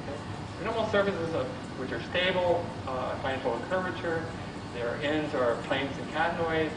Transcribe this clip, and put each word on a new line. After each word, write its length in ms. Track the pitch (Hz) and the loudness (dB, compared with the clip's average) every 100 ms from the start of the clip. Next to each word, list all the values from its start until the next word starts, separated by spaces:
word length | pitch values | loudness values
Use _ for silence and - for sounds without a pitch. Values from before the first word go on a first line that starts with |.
Okay? 140 | 143 143 - - - - | -6 -6 -6 -6 -8 -4
Minimal 280 | 175 226 208 | -2 0 4
surfaces 440 | 202 196 170 160 | 6 4 2 0
of, 120 | 147 127 - - - | 0 -2 -4 -8 -6
which 140 | 127 | -4
are 100 | 117 | -4
stable, 640 | - 175 180 185 180 170 170 - - | -2 2 2 4 4 4 2 -6 -4
uh, 280 | - - - | -2 -2 -2
finite 240 | 135 131 | -2 0
total 160 | 127 117 117 | 0 0 0
curvature, 540 | 185 180 - 170 165 160 - - - - | 0 0 -2 0 0 -2 -6 -8 -8 -8
their 220 | - 117 120 | -4 -2 0
ends 300 | 143 151 147 143 | 0 2 2 2
are 200 | 123 117 - | 2 2 0
planes 240 | 135 139 127 | 0 0 -4
and 100 | 123 | -4
catenoids. 580 | 151 165 170 165 160 156 | 0 2 2 2 2 2